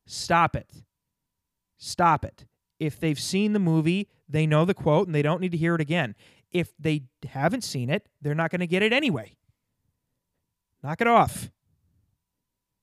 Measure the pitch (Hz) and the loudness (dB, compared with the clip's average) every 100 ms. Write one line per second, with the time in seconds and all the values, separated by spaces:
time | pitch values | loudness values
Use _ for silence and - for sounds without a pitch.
0 | _ - - 170 160 123 - - - _ | _ -12 0 2 2 -2 -12 -20 -20 _
1 | _ _ _ _ _ _ _ _ - - | _ _ _ _ _ _ _ _ -14 0
2 | 170 151 - - - _ _ - 156 - | 2 2 -2 -12 -20 _ _ -6 -6 -2
3 | 160 143 - 190 214 208 175 160 156 180 | -2 -2 -2 0 0 0 2 2 2 0
4 | - _ _ 151 156 151 175 190 139 151 | -4 _ _ -2 2 4 2 0 2 2
5 | 190 151 147 170 185 165 165 170 143 175 | 2 0 0 0 -2 -2 0 0 0 -2
6 | 123 104 - _ _ 180 - _ 156 151 | -2 -6 -20 _ _ -6 -6 _ -2 -2
7 | 127 _ 135 135 156 254 - 139 123 196 | -4 _ -14 -2 -2 -2 -6 -6 -4 -4
8 | _ _ 143 151 165 180 175 185 214 254 | _ _ -6 -2 -2 -2 -2 0 2 2
9 | 302 135 107 _ _ _ _ _ _ _ | 0 -2 -6 _ _ _ _ _ _ _
10 | _ _ _ _ _ _ _ _ 135 165 | _ _ _ _ _ _ _ _ -10 -2
11 | 233 233 147 - - _ _ _ _ _ | 4 4 4 -2 -12 _ _ _ _ _
12 | _ _ _ _ _ _ _ _ | _ _ _ _ _ _ _ _